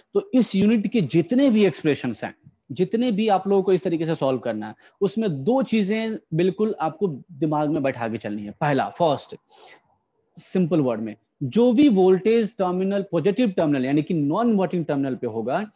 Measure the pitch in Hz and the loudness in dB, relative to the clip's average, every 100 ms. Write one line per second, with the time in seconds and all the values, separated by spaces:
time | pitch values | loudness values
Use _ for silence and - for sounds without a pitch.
0 | _ 403 - 254 220 190 208 233 202 240 | _ -4 0 0 2 2 2 2 0 -2
1 | 143 165 - 254 285 214 196 - 156 135 | 0 0 0 2 4 4 2 2 -2 -2
2 | 127 107 104 - - _ - 127 185 233 | -4 -6 -10 -12 -20 _ -16 -4 -2 0
3 | 247 196 220 185 196 196 190 185 185 165 | 0 0 2 2 2 0 2 0 0 -2
4 | 160 160 139 127 117 107 107 - - - | -2 -2 0 -2 -4 -6 -8 -14 -20 -4
5 | 196 226 220 139 135 262 - 226 190 220 | -2 0 -4 -2 0 0 0 0 0 -2
6 | 220 220 - 156 185 180 214 - 156 156 | -4 -8 -6 0 0 0 -2 -2 -6 -2
7 | 202 135 - 143 156 151 151 160 135 120 | -4 -4 -14 -4 -2 0 -2 -2 -2 -4
8 | 113 110 107 104 104 - 147 135 101 - | -6 -6 -8 -8 -10 -4 -2 0 -2 0
9 | 170 135 - - _ _ - - _ _ | 0 0 -6 -20 _ _ -20 -20 _ _
10 | _ _ _ - - 190 165 170 127 113 | _ _ _ -20 -6 0 0 2 0 -2
11 | 113 104 _ - 135 202 247 240 294 190 | -6 -12 _ -10 -4 2 4 6 4 6
12 | 185 185 214 233 208 - 180 185 190 202 | 4 4 4 2 0 -2 -2 -2 -2 -2
13 | 196 170 160 202 247 185 160 143 127 147 | -2 -2 0 0 0 2 0 0 2 0
14 | 147 170 143 175 240 208 180 180 156 143 | 0 0 0 0 2 2 0 -2 -2 -2
15 | 139 127 123 110 110 160 214 | -2 -4 -6 -4 -4 -4 -6